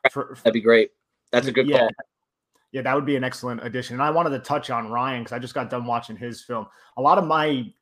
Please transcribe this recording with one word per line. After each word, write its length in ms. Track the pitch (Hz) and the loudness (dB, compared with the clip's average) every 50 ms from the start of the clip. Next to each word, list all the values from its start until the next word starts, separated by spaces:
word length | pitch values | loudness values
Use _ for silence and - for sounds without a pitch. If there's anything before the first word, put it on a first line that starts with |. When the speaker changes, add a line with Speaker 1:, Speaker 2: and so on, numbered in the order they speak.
| - 131 | -2 -2
Speaker 1:
For, 240 | - 139 - - - | 0 -2 -6 -8 -6
for 80 | - - | -2 2
Speaker 2:
That'd 120 | 117 110 | 2 2
be 60 | 117 | 4
great. 300 | 104 113 117 113 110 - _ _ _ _ _ _ _ _ | 6 6 6 6 6 4 _ _ _ _ _ _ _ _
That's 160 | - 123 123 | 0 0 2
a 60 | 135 117 | 2 2
good 160 | 127 135 143 | 2 2 4
Speaker 1:
Yeah. 100 | 143 131 | 4 4
Speaker 2:
call. 100 | 120 110 104 - - _ _ _ _ _ _ _ _ _ _ _ _ _ | 4 2 0 -4 -12 _ _ _ _ _ _ _ _ _ _ _ _ _
Speaker 1:
Yeah, 120 | - 135 123 | -8 -6 -2
that 120 | 131 135 | 0 0
would 100 | 147 143 | 0 0
be 80 | 139 139 | 0 0
an 80 | 131 131 | 0 0
excellent 420 | 127 120 - - 123 120 113 - | -2 -6 -6 -8 -8 -8 -8 -8
addition. 300 | 120 113 127 120 - 120 | -8 -6 -6 -6 -6 -4
And 80 | 127 139 | -2 0
I 80 | 147 | 0
wanted 200 | 151 165 170 160 | 2 2 0 0
to 100 | 139 127 | -2 -4
touch 280 | - - 143 147 - - | -4 -4 -4 -4 -2 -4
on 220 | 131 117 113 107 | -6 -6 -4 -4
Ryan 340 | 113 120 127 135 131 123 117 | -4 -4 -2 -2 -4 -6 -8
'cause 80 | - - | -8 -8
I 60 | 123 | -10
just 160 | 123 123 - | -10 -8 -6
got 160 | 139 123 113 | -6 -6 -4
done 160 | 131 123 120 | -6 -6 -4
watching 300 | 120 117 117 - - 110 | -4 -4 -4 -4 -8 -12
his 260 | 95 120 120 113 - - | -12 -12 -12 -12 -12 -12
film. 240 | - 120 113 104 - _ _ _ _ - | -8 -8 -8 -8 -10 _ _ _ _ -6
A 60 | 120 131 | 0 4
lot 160 | 143 175 196 | 4 4 4
of 60 | 180 | 4
my 480 | 156 156 156 151 151 147 127 120 101 - _ | 2 2 2 2 2 0 -2 -4 -6 -12 _